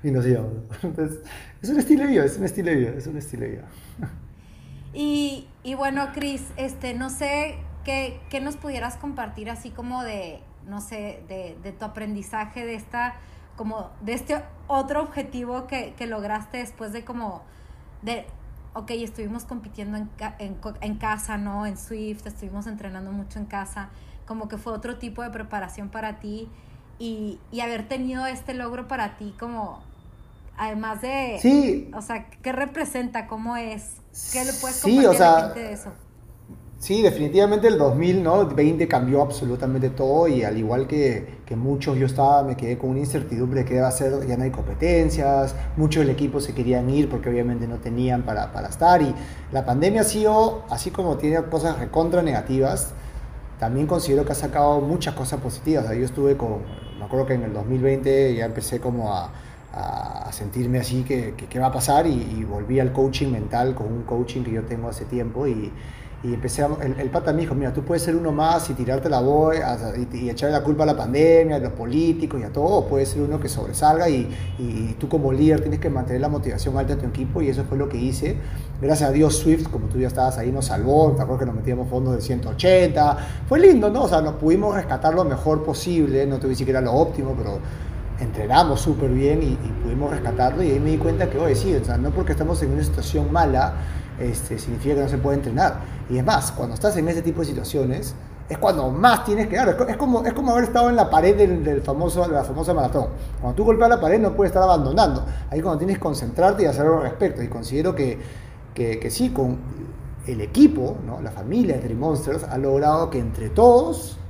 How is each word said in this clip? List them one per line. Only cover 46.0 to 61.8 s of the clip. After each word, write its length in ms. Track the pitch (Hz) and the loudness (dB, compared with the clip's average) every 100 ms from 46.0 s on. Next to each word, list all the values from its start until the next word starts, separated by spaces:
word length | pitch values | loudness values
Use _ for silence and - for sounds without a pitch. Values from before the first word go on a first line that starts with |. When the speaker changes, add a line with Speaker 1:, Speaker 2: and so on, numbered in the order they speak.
| 139 | 2
Speaker 1:
del 40 | |
equipo 260 | 127 143 139 | 2 0 -2
se 140 | - | -4
querían 360 | 131 120 123 127 | -4 0 2 2
ir 200 | 139 135 | 2 2
porque 200 | 123 123 | 0 -2
obviamente 380 | 120 120 117 117 | -2 0 -2 -4
no 100 | 117 | -6
tenían 460 | 120 117 127 123 | -6 -2 0 0
para, 280 | 120 107 104 | -2 -4 -4
para 180 | 101 101 | -8 -10
estar 320 | - 165 180 | 2 6 6
y 120 | 143 - - - - | 6 0 -8 -12 -6
la 140 | 135 131 | -4 0
pandemia 360 | 127 175 220 | 2 4 4
ha 20 | 208 | 2
sido, 580 | 208 214 220 220 220 - | 2 4 6 4 2 -6
así 220 | 120 180 | -6 -4
como 260 | - 180 135 | -2 -2 0
tiene 240 | 151 160 | 0 0
cosas 340 | 165 156 160 139 | 0 -2 0 -2
recontra 420 | 120 160 170 175 | -2 0 2 2
negativas, 720 | 165 120 107 131 135 196 - - - - - - - - | 2 -2 -2 0 2 0 -6 -10 -12 -12 -12 -14 -16 -6
también 280 | 113 127 151 | -2 -2 0
considero 380 | 175 - 139 147 | 0 2 0 2
que 60 | |
ha 40 | 139 | -4
sacado 460 | 143 147 147 147 | -2 2 4 4
muchas 320 | 143 160 - 147 | 2 -2 -4 -6
cosas 240 | 131 139 | -6 -4
positivas. 460 | 127 - - 156 113 | -6 -6 0 0 0
O 20 | |
sea, 80 | 113 | -2
yo 80 | 127 | -2
estuve 300 | 127 139 139 | 2 2 2
con, 240 | 120 104 95 90 - - | 0 -4 -8 -12 -14 -12
me 80 | 104 | -4
acuerdo 200 | 131 131 | -2 0
que 60 | 127 | 0
en 80 | |
el 100 | 113 | -2
dos 120 | 104 104 | -4 -2
mil 160 | 127 | 2
veinte 520 | 131 135 135 135 135 117 | 2 2 2 4 4 2
ya 100 | 113 | -2
empecé 340 | 113 - 120 | -4 -4 -4
como 340 | 127 120 107 | -2 -2 -2
a, 180 | 95 87 - - - - | -4 -6 -12 -18 -20 -14
a 380 | - - - - - - | -8 -6 -6 -8 -10 -10
sentirme 480 | - 98 120 123 127 | -8 -8 -4 0 0
así 240 | 107 123 | 0 -2
que, 300 | 127 131 113 - | 0 -2 -2 -8
que, 120 | - | -8
¿qué 120 | 127 | 0
va 80 | 127 | 0
a 40 | |
pasar? 360 | 131 | 0